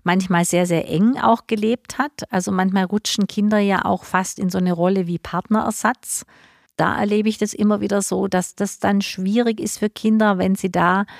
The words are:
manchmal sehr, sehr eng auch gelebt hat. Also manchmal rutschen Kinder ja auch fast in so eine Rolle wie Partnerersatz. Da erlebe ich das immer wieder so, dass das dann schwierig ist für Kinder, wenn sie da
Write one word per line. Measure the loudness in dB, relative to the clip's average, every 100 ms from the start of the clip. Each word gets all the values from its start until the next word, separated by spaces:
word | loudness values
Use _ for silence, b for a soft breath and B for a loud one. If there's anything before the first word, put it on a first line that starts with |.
manchmal | 0 2 2 2
sehr, | 2 2 2
sehr | 0 0
eng | 2 2 2
auch | 2 0 0
gelebt | -2 -2 -2 -6 -6
hat. | -6 -6 -6
Also | -4 -2
manchmal | 0 0 0
rutschen | 0 -2 -2 -2 -2
Kinder | 0 2 2
ja | 2 0
auch | 0 -2
fast | -2 -2 -2 -4
in | -4
so | 0
eine | 0
Rolle | 2 2 0 -2
wie | -6
Partnerersatz. | -6 -6 -2 0 0 -2 -2 -2 -6 -10 -12 b b b b -2
Da | 0 0
erlebe | 0 0 0
ich | -2
das | -4
immer | 0 2 2
wieder | 0 -2
so, | -2 -2 0
dass | 0 -2
das | -4 -6 -2
dann | 0 0
schwierig | -2 -4 -2 0 0 -2
ist | -6 -4
für | -4
Kinder, | -2 0 2 2 2
wenn | 0
sie | 0 -2
da | 0 2 2 -2 B